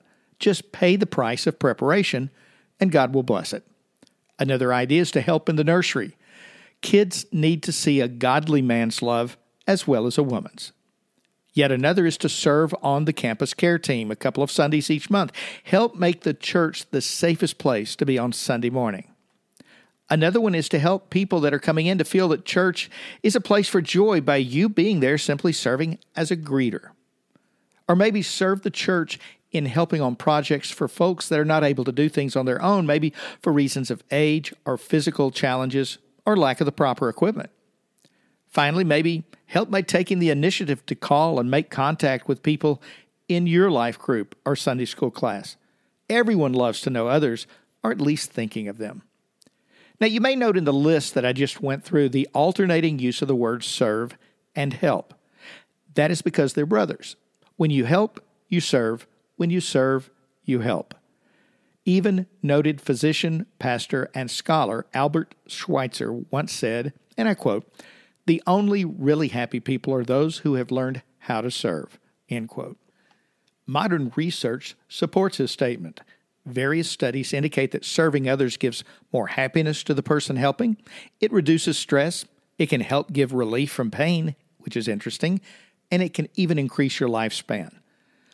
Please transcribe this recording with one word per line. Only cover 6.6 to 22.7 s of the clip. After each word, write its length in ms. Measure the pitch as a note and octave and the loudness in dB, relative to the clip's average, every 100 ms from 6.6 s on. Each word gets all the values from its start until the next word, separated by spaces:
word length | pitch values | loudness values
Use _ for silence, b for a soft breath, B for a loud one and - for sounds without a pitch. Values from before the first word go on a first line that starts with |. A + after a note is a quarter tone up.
| b b | b b
Kids 460 | - G3+ G3+ - - | 2 4 4 -2 -6
need 320 | E3 D#3 E3 - | 0 2 2 -2
to 80 | |
see 280 | D#3+ - C#3 | -2 2 2
a 60 | B2 | 0
godly 560 | A#2+ B2+ C#3 D#3 D3 | 0 0 2 2 2
man's 400 | C3 A#2 A2+ - | 4 2 0 -2
love 340 | A#2+ A#2 A#2+ - _ _ - | -2 0 -2 -6 _ _ -2
as 220 | G3 - | 0 2
well 180 | B2 A#2+ | 2 2
as 100 | A#2+ | 0
a 60 | |
woman's. 500 | C#3 A2+ F2 - - - _ _ _ _ _ _ _ - | 0 -2 -6 -14 -18 -18 _ _ _ _ _ _ _ 0
Yet 180 | C#3+ | 2
another 340 | B2+ C#3+ F3+ E3+ | 2 2 4 2
is 100 | D3+ | 2
to 100 | D#3 | -2
serve 440 | - E3 D3 D#3+ - C#3 | 0 2 4 2 0 0
on 200 | C#3 D3+ | 2 0
the 80 | |
campus 400 | D3+ A#2+ A2 C#3 | 0 -2 -2 -4
care 280 | - F3 E3+ | 0 2 2
team 320 | - B2 A2 | 0 -4 -4
a 40 | G#2+ | -4
couple 280 | C3+ C3 C#3+ | -2 -2 -2
of 60 | |
Sundays 400 | - D3 D#3 C#3+ | 2 2 2 0
each 200 | D#3 - | -2 0
month. 220 | G3+ E3+ B B B - | 0 0 B B B 0
Help 320 | F#3 A#3 F#3 | 2 2 0
make 240 | F3 F3 | 0 0
the 140 | - D3 | -2 -4
church 540 | - F3+ D#3+ - - | -2 0 0 -2 -6
the 100 | C#3 | -4
safest 580 | - - E3+ E3 D#3+ - | -4 -2 0 2 -2 -2
place 380 | - A#2 G#2+ - | 0 0 -2 -4
to 100 | C#3 | 0
be 100 | C3 | 0
on 160 | B2 | 0
Sunday 380 | A#2 - B2 A#2+ | -4 -4 -2 -2
morning. 380 | B2+ A#2+ G2 - _ _ _ _ _ b b b b _ | -2 -4 -4 -12 _ _ _ _ _ b b b b _
Another 320 | D#3 D#3+ G#3 | 2 4 2
one 140 | A3 E3+ | 2 0
is 140 | D3 | 0
to 100 | D#3 | 2
help 320 | D#3+ F#3+ - | 2 0 -2
people 300 | F#3 G3 F3+ | -2 0 0
that 120 | D3 | 2
are 60 | C#3+ | 0
coming 280 | - D#3 E3 | 0 0 0
in 120 | F#3+ | 0
to 60 | D#3 | 0
feel 240 | F#3+ F#3 | 2 2
that 160 | D#3 - | 0 0
church 440 | F3+ F#3 | 0 0